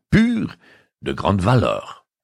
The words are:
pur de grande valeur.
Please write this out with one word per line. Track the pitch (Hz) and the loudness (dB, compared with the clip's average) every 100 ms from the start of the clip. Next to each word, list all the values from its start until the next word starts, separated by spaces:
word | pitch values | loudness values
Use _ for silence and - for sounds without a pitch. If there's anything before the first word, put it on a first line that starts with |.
| _ | _
pur | 190 233 226 170 - _ _ _ _ | 2 2 0 -6 -10 _ _ _ _
de | 65 | -8
grande | 65 71 101 | -4 0 0
valeur. | 92 127 62 50 - - _ _ | 2 2 2 -2 -8 -18 _ _